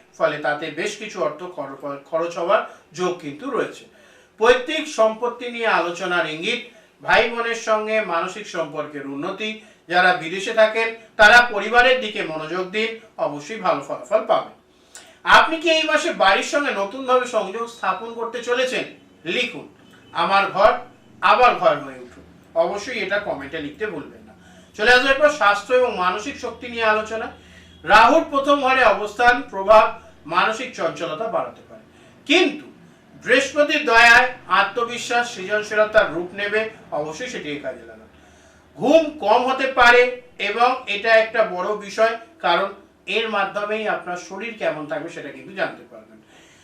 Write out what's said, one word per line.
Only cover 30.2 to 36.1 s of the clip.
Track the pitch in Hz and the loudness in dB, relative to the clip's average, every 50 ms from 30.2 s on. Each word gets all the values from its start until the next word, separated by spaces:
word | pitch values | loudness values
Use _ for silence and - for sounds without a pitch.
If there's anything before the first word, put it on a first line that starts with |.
| - | -10
মানসিক | 143 165 180 196 214 220 226 254 233 - | -4 0 0 0 0 0 -4 -6 -10 -8
চঞ্চলতা | - 180 160 151 151 170 165 156 - 226 220 | -6 -6 -6 -4 -6 -8 -8 -6 -6 -6 -4
বাড়াতে | 180 - - - - - - - | -4 -4 -6 -6 -10 -18 -20 -20
পারে, | - - - _ _ _ _ _ _ _ _ | -20 -20 -20 _ _ _ _ _ _ _ _
কিন্তু | - 294 359 359 - - - - - - - - - - _ _ _ - 143 - | 2 4 4 4 2 0 -6 -14 -18 -20 -20 -20 -20 -20 _ _ _ -20 -10 -2
বৃহস্পতির | - 240 277 - - - 302 294 294 311 294 - | 2 2 2 2 0 0 0 0 2 0 -2 0
দয়ায় | 240 226 226 233 240 233 240 254 254 - - - - | 2 4 6 8 8 8 6 6 2 -2 -8 -6 -2
আত্মবিশ্বাস, | 180 190 202 - - 240 233 226 240 233 - - 247 240 240 240 - | 0 0 0 0 -2 -4 -4 -4 -4 -8 -6 -2 -2 -2 -2 -2 -6
সৃজনশীলতার | 202 185 190 214 214 208 - 214 208 214 208 - 165 151 139 | -10 -8 -4 -4 -4 -4 -2 2 2 2 4 4 2 2 2